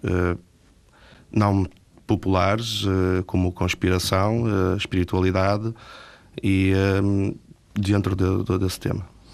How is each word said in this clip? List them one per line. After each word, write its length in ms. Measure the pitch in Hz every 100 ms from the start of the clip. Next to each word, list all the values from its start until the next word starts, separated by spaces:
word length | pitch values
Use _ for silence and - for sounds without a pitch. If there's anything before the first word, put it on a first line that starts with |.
eh, 320 | - 90 90 87 - _ _ _ _ _ - - -
não 340 | 110 104 98 90 - _ - -
populares, 800 | 101 92 95 95 110 117 104 101
eh, 360 | 95 92 92 92
como 240 | 95 90
conspiração, 920 | - 90 - 90 92 - 95 101 117 113
eh, 300 | 101 92 95
espiritualidade, 960 | - 92 87 92 92 95 95 104 113 113 - - - - - -
e, 320 | 98 95 95
eh, 640 | 95 98 98 101 98 98 - - - _
dentro 400 | 104 98 101 95
de, 300 | 95 92 95
de, 140 | 98 98
desse 200 | 95 -
tema. 320 | - - 90 - -